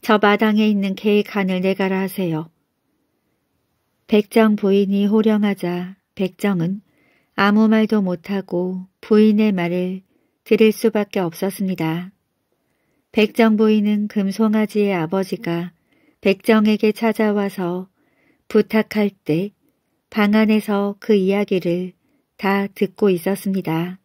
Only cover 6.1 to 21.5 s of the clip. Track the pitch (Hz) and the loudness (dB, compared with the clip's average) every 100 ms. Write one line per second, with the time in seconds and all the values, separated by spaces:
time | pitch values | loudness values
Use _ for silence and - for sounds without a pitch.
6.1 | - 190 - 202 190 170 196 _ _ _ | -6 -6 -2 -2 -2 -2 -6 _ _ _
7.1 | _ _ - 196 208 220 220 214 214 190 | _ _ -2 2 4 4 4 2 0 0
8.1 | 175 170 196 190 180 185 185 185 _ - | -4 -6 -8 -4 -4 -4 -6 -12 _ 0
9.1 | 214 214 208 214 190 170 180 180 190 _ | 4 4 4 2 0 -2 -2 -4 -6 _
10.1 | _ _ _ - 220 220 208 226 214 202 | _ _ _ -2 4 4 4 0 -2 -4
11.1 | - 175 165 190 190 190 185 160 165 180 | -4 -4 -4 -8 -4 -6 -4 -4 -6 -8
12.1 | _ _ _ _ _ _ _ _ _ _ | _ _ _ _ _ _ _ _ _ _
13.1 | - 214 - 226 214 220 220 208 208 208 | 0 0 2 2 4 2 2 0 -2 -2
14.1 | 214 196 190 220 214 214 214 202 190 160 | -2 -4 0 0 0 -2 -2 0 0 -2
15.1 | 190 190 180 - 170 175 _ _ _ _ | -4 -4 -6 -6 -6 -8 _ _ _ _
16.1 | _ 202 196 - 220 214 214 220 214 233 | _ -2 -2 2 2 4 2 0 0 -2
17.1 | 214 214 208 202 196 175 180 185 _ _ | 0 0 0 -4 -4 -6 -6 -10 _ _
18.1 | _ _ _ _ 220 214 220 208 214 202 | _ _ _ _ 0 2 -2 -2 -2 -2
19.1 | 196 - 156 202 _ _ _ _ _ _ | -4 -4 -2 -2 _ _ _ _ _ _
20.1 | - 208 214 214 214 202 202 202 202 - | -2 2 2 2 2 0 -2 -2 -6 0
21.1 | 208 190 196 202 | 2 2 0 0